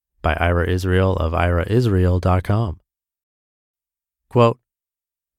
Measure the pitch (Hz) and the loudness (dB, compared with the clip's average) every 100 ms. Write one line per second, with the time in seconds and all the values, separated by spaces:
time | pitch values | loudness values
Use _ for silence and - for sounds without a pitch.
0 | _ _ 82 76 87 87 85 92 92 92 | _ _ -4 0 0 0 0 -2 0 0
1 | 95 90 82 85 87 87 - 113 120 92 | 0 0 -2 -2 0 0 0 0 2 2
2 | 90 90 92 92 - 104 113 - _ _ | 2 0 0 0 0 -2 -4 -8 _ _
3 | _ _ _ _ _ _ _ _ _ _ | _ _ _ _ _ _ _ _ _ _
4 | _ _ _ 123 117 - _ _ _ _ | _ _ _ 2 2 0 _ _ _ _
5 | _ _ _ | _ _ _